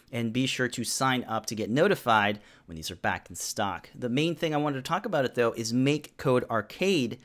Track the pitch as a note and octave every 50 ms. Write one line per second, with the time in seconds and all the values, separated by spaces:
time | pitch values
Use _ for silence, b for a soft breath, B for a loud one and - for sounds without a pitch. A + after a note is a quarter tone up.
0 | b b - A#2 A#2 A2+ A2 B2+ C3 B2+ - - B2+ A#2+ - - A2+ - - -
1 | C3+ C3 B2+ B2 A2+ - A2+ A2 G#2+ - A#2 G#2 G#2+ F#2+ A2+ C#3+ E3+ G#3 F#3 -
2 | - A#2+ A2+ G#2+ G2+ G#2 G#2 G#2 B B B B B B E2 D#2+ D#2 - F2+ -
3 | - G#2+ F#2 F2 - - F2+ - - - - - G#2 G2 F2+ E2 - - - -
4 | B2+ A#2+ A#2+ C#3 D#3 E3+ E3 - F3 D#3+ D3+ D3 D3 D3+ C#3 C3 C3+ - E3 F#3+
5 | G3+ A3+ F3+ D3 C3 A#2+ - B2 A#2+ A2+ - - A2+ A2+ A#2 B2+ C3 C#3 D3 D3
6 | - - _ - - C#3 B2+ B2 - - A#2 A2 G2+ - - - F#3 G3 G3 D#3
7 | B2 G#2+ A#2+ -